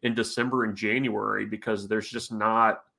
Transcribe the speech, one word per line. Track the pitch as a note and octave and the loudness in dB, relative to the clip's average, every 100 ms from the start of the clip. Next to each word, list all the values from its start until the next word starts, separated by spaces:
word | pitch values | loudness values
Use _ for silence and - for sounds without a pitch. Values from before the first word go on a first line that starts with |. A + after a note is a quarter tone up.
in | B2 | 0
December | A2+ A2 - B2 B2+ | 0 -2 0 0 2
and | A#2 | 0
January | G2+ G#2+ A#2 C3+ G#2 G#2+ G#2 | 0 0 0 0 -2 -2 -2
because | G#2 G#2+ - G#2+ G2+ | -4 -6 -2 -2 0
there's | A2 G2+ | -2 -2
just | A#2 A2+ | -8 -8
not | A2 G#2+ A2+ A2+ G#2+ - | -2 2 6 4 4 -6